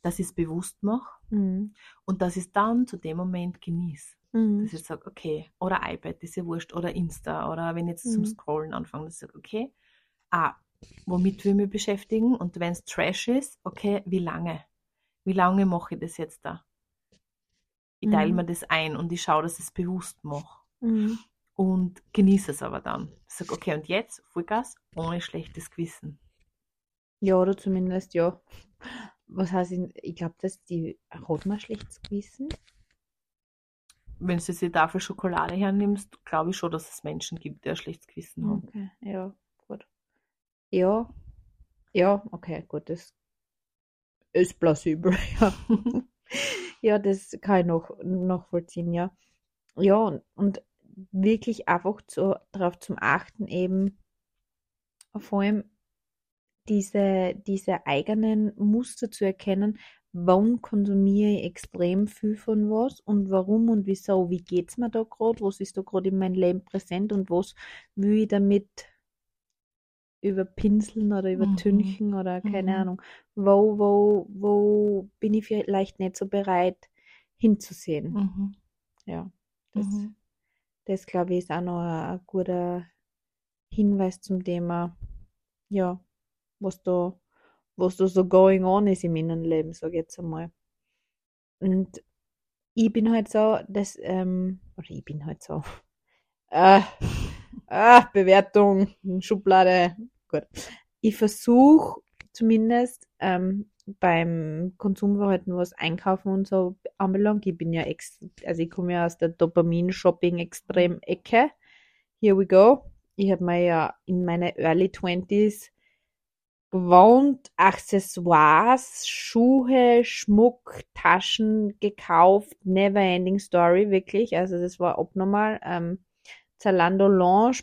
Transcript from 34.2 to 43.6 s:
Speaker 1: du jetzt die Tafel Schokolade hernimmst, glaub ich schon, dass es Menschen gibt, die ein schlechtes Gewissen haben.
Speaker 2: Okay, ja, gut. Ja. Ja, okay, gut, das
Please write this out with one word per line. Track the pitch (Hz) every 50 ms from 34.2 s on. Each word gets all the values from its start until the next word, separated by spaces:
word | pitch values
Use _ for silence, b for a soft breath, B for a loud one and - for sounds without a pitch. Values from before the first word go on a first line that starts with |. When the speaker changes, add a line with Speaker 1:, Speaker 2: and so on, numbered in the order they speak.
| - 180 180 175
Speaker 1:
du | 165
jetzt | - 175 - -
die | 170
Tafel | 170 170 160 160 - 190
Schokolade | - - 175 - - 185 175 165 156 170 175
hernimmst, | 190 202 196 196 202 208 202 208 202 - - - _ _
glaub | - - 160 160 170
ich | 190
schon, | - - 170
dass | 160 160 160 - -
es | - -
Menschen | 151 156 160 - - 170 165
gibt, | - 151 147 - _
die | -
ein | 160
schlechtes | 165 - 160 170 - _
Gewissen | _ _ - 170 - - 165 165
haben. | 208 208 202 - -
Speaker 2:
Okay, | - 208 196 190 - _
ja, | - 202 196 190 185 196 196 _ _ _ _ _ _
gut. | _ - 208 - _ _ _ _ _ _ _ _ _ _ _ _ _ _ _ _ _
Ja. | - 180 180 185 202 220 233 - - - - - - - - _ _ _ _ _ _ _ _ _ _
Ja, | 196 175 190 202 202 208 214 -
okay, | 175 - 170 160 156 165 -
gut, | - 151 156 -
das | 165 170 - _ _ _ _ _ _ _ _ _ _ _